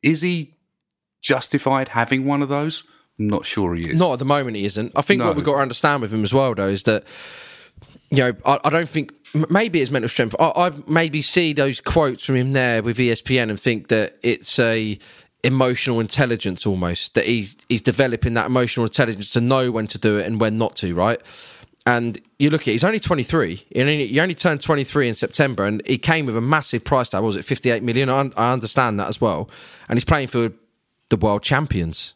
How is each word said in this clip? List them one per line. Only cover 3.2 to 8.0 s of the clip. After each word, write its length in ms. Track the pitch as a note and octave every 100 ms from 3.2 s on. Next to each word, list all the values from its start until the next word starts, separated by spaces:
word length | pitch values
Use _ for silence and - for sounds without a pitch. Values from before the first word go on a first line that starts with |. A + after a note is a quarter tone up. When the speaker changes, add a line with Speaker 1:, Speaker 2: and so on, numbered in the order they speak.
| G#2
Speaker 1:
not 200 | G#2 -
sure 260 | - F#2
he 160 | E2+ E2
is. 100 | E3
Speaker 2:
Not 140 | F3
at 60 | B2
the 60 | C3
moment 320 | C#3+ B2+ G#2+
he 80 | G2+
isn't. 260 | G2+ A#2+ C#3+
I 60 |
think 180 | - G3+
Speaker 1:
No. 80 | A#2
Speaker 2:
what 100 | D3
we've 80 | D3
got 100 | C#3
to 40 |
understand 420 | C3+ A#2+ D3+ C#3+
with 120 | A2
him 100 | A2
as 100 | G#2
well, 200 | C3+ C3+
though, 160 | G2+ G2
is 140 | G2
that, 200 | - G#2+ - - - - - - - - - -